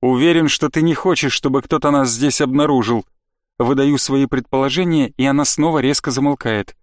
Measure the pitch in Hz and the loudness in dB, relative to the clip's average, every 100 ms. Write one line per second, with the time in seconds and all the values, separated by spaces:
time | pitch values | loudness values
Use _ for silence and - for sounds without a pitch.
0 | 127 127 156 170 160 - 156 156 160 156 | 0 2 2 2 2 0 -2 0 0 0
1 | 185 175 139 - 147 135 - 156 147 143 | -2 -2 -2 -2 -2 -2 -2 -2 0 0
2 | 131 113 143 127 143 135 147 135 110 117 | 0 0 -2 0 0 0 2 0 0 -2
3 | 98 _ _ _ _ _ 120 135 139 143 | -4 _ _ _ _ _ -2 2 2 2
4 | - 139 135 135 120 135 135 156 185 160 | 0 0 0 -2 -2 -2 -2 0 0 0
5 | 127 - 131 139 143 - 151 156 131 143 | 0 0 0 2 0 0 0 2 0 0
6 | - 131 143 143 117 110 98 - | -2 -2 0 -2 -2 -4 -4 -12